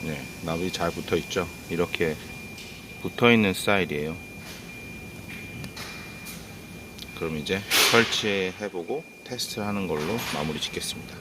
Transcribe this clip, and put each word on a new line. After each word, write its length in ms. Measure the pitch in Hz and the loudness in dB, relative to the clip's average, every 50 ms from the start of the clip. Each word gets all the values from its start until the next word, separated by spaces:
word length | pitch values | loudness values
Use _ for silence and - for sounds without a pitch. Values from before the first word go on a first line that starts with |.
| 78 | -4
네, 180 | 80 76 69 65 65 - - | -4 -6 -6 -6 -10 -10 -6
납이 320 | - 82 80 82 90 92 - | -2 -2 0 0 0 0 0
잘 180 | - 85 85 | 2 0 2
붙어 240 | 78 85 78 - 92 | 0 0 0 2 2
있죠. 320 | 85 78 - - 98 87 82 - - - - | 2 2 2 0 0 0 0 -4 -12 -8 -4
이렇게 480 | 82 82 87 85 - - 87 80 78 - - - - - - - - - - - - - - - - - | 2 2 2 2 2 2 2 2 2 -2 -6 -12 -12 -12 -12 -12 -12 -12 -12 -12 -12 -14 -14 -14 -14 -8
붙어 300 | - - - - 123 120 | -8 -6 0 6 8 10
있는 220 | 120 113 107 98 92 | 10 10 8 6 4
스타일이에요. 640 | - - - 104 98 92 73 76 73 76 78 82 87 - - - - - - - - - - - - - - - - - - - - - - - - - - - - - - - - - - - - - - - - - - - - - - - - - - - - - - - - - - - | 2 4 4 6 6 4 2 2 0 0 -2 -4 -6 -10 -12 -12 -12 -12 -12 -12 -12 -12 -12 -12 -12 -12 -12 -12 -12 -12 -12 -12 -12 -12 -10 -10 -10 -10 -10 -8 -8 -8 -8 -8 -10 -10 -10 -10 -10 -10 -12 -12 -12 -12 -10 -12 -12 -12 -12 -14 -14 -14 -14 -14 -14 -14 -14 -12 -12 -12 -10 -8
그럼 220 | - - 80 80 | -4 -4 -2 -2
이제 240 | 78 73 - 95 98 101 - - - - - | -2 0 0 0 0 0 2 4 6 6 8
설치해보고 1120 | - 117 113 110 - - - 107 101 98 95 92 92 - 104 101 92 90 85 85 120 151 165 - - - - | 8 8 8 8 4 0 2 2 2 2 2 0 -2 -4 -6 -4 -4 -4 -4 -2 -4 -4 -4 -8 -16 -16 -10
테스트를 420 | - 127 120 - - - 113 104 | -8 -6 -4 -4 -4 -2 -4 -2
하는 220 | 104 104 101 98 | 0 0 0 0
걸로 300 | 87 80 76 76 82 107 117 117 - - | 0 0 0 2 0 0 0 0 0 0
마무리 260 | 73 73 78 76 76 | 0 0 0 0 -2
짓겠습니다. 560 | - - - - - - - - - - - - | -2 -4 -4 -4 -4 -4 -6 -8 -10 -12 -12 -14